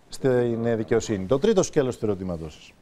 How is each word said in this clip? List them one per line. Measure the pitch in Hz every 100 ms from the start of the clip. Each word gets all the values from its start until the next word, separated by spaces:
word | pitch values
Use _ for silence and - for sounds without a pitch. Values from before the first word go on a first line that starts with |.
| -
στην | - 139 123 120 113 117 113
δικαιοσύνη. | 110 113 107 104 92
Το | 139
τρίτο | 202 202
σκέλος | 160 - 127 117
του | 110
ερωτήματός | 98 92 85 80 -
σας. | - _